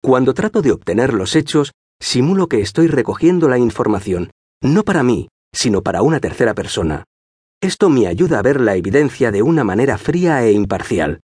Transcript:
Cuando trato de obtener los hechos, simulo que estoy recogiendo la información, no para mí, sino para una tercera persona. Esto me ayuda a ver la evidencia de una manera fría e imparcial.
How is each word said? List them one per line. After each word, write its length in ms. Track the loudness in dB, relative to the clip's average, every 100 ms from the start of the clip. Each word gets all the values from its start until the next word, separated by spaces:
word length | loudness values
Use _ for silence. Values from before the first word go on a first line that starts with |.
Cuando 320 | 2 2 2
trato 280 | 0 -2 0
de 100 | 0
obtener 400 | -2 -2 0 0
los 240 | -2 -2 -2
hechos, 360 | 0 -2 -2 _ _ _
simulo 480 | -4 0 0 0 0
que 120 | -2
estoy 260 | -2 0 2
recogiendo 600 | 2 -2 0 2 2 2
la 100 | 2
información, 720 | 0 0 -2 -2 -4 -6 -6 _ _ _
no 200 | 0 2
para 180 | 2 0
mí, 260 | 0 0 -6 _ _
sino 300 | -6 -2 0
para 200 | -2 0
una 180 | 0 0
tercera 340 | -4 -2 -2
persona. 500 | -2 -6 -4 -4 -6 -12 _ _ _ _ _
Esto 280 | -6 0 2
me 160 | 2 2
ayuda 320 | 0 0 2
a 40 |
ver 180 | 0 2
la 160 | 0 0
evidencia 540 | 0 0 0 0 -2
de 120 | 2
una 220 | 2 2
manera 340 | 0 0 0 -2
fría 460 | -4 -2 0 2
e 80 | 2
imparcial. 680 | 2 0 -4 -4 -4 -4 -6